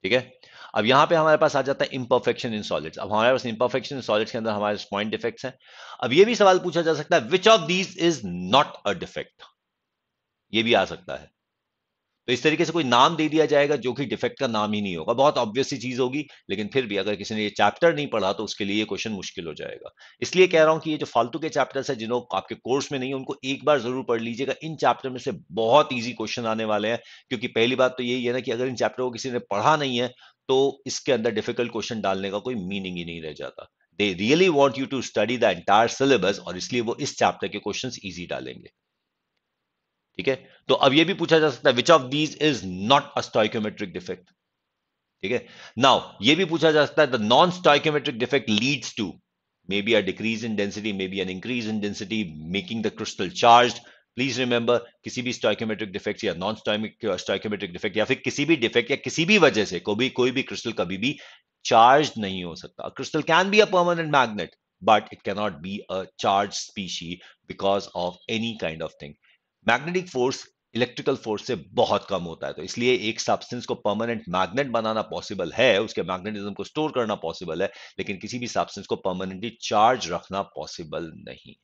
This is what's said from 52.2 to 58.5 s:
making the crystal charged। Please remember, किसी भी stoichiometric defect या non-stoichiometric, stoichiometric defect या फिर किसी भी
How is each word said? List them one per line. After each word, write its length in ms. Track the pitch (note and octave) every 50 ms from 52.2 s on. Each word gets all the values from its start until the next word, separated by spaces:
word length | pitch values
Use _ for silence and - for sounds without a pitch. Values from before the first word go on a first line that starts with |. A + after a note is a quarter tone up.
| G#2+ E2+ D#2 D2+ D#2 E2 F2+
making 260 | G2+ F#2 F2+ A#2 A2+ G#2+ G#2+
the 40 | - -
crystal 340 | A2 - - - G2+ F2+ F2+ - -
charged। 360 | A#2+ A#2 A#2+ A#2+ B2 G#2+ - - - - _ _ _ _ A#2
Please 240 | B2+ C#3 A#2+ B2
remember, 360 | B2+ B2 B2 A#2+ A#2 A#2 A#2+ A2+ - - _ _ _
किसी 180 | A2+ - B2
भी 120 | A#2+ B2+ A#2
stoichiometric 640 | - - A2+ G#2 - A#2+ A2 A2 F#2 A2 G2+ F2+
defect 280 | G2+ - G#2+ G2+ - -
या 100 | G2+ F2
non-stoichiometric, 800 | E2 F2+ G2+ A2 G#2+ _ A#2 G#2+ G#2+ A2 G#2 _ _ - G#2+ F#2 F2+ -
stoichiometric 500 | - G2+ G2 - A2 G#2 G2 G2+ F#2 E2+ F2+
defect 200 | - A2 F2+ G#2+
या 80 | G#2
फिर 160 | G2+ C3+ C3 -
किसी 200 | B2+ A2 - D3
भी 100 | D3